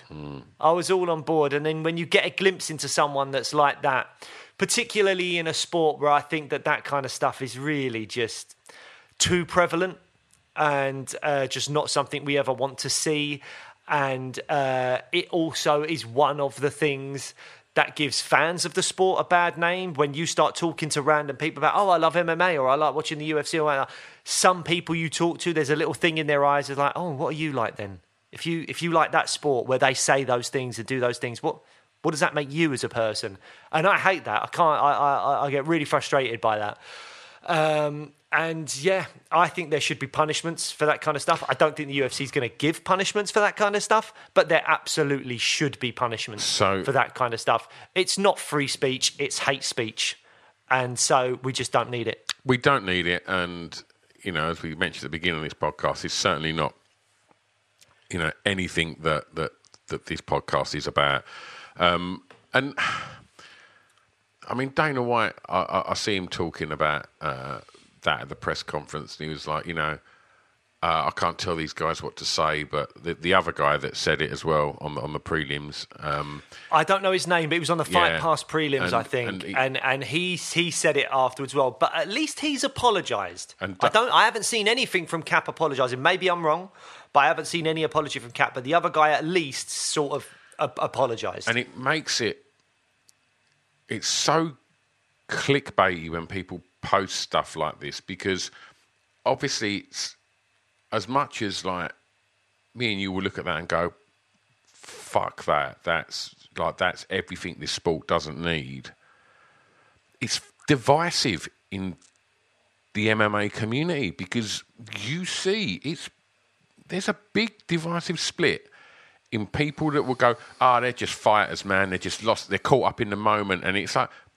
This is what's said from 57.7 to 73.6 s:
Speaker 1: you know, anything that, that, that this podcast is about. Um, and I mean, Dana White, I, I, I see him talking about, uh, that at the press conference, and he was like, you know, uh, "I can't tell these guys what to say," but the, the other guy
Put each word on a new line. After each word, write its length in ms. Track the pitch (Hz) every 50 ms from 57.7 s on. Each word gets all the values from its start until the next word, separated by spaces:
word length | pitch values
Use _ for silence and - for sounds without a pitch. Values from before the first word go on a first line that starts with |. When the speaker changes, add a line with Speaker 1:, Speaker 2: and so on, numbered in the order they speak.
| _ _ - _ _ _ _ -
Speaker 1:
you 100 | - 87
know, 120 | 80 78 - _ -
anything 520 | 101 98 92 90 85 - 85 82 82 71 73
that, 320 | 80 80 76 73 - _ -
that, 160 | 82 78 - - _ _ - - _ _
that 200 | - - - -
this 120 | - 82 -
podcast 560 | - - 76 71 - - - 69 69 - -
is 120 | 73 69
about. 360 | 76 - 73 73 71 69 65 - - - - - - - - - - -
Um, 460 | 90 90 87 87 87 90 90 92 - _ _ - _ _ - -
and 200 | 131 135 143 131 - - - - - - - - - - _ _ - - - - - - - _ _ _ _ _ _ _ _ _ _ _ _ _ _ -
I 60 | - -
mean, 160 | 123 131 135
Dana 320 | 135 165 156 151 139 127 120
White, 300 | 120 120 113 107 92 - - - -
I, 100 | 87 92
I, 300 | - - - 95 - -
I 20 | 98
see 220 | - - 110 101
him 120 | 95 90
talking 440 | 87 - - 90 80 - - 80 78
about, 360 | 76 73 78 76 76 71 - - _ -
uh, 380 | 78 76 65 65 65 69 67 - - - _ - - _ _ _ -
that 180 | - 73 57
at 80 | 64 69
the 60 | -
press 280 | - - 82 76 - -
conference, 540 | - - 76 71 - - 76 71 - - -
and 60 | 78
he 60 | 78 76
was 140 | 73 -
like, 180 | 78 76 76 -
you 80 | 87 82
know, 240 | 82 78 78 76 - _ _ _ _ _ _ _ _ _ _ _ _ _ _ _ - 82
uh, 220 | 82 80 80 -
"I 40 | 80 -
can't 240 | - 92 85 82 -
tell 160 | - 92 82
these 180 | 80 78 76 -
guys 300 | - 80 80 80 - 76
what 120 | 65 -
to 80 | - -
say," 360 | - - 85 80 78 76 76 76
but 280 | 67 76 73 71 - - -
the, 140 | 67 85 80
the 180 | - 80 87 95
other 180 | 92 80 85
guy 260 | 78 -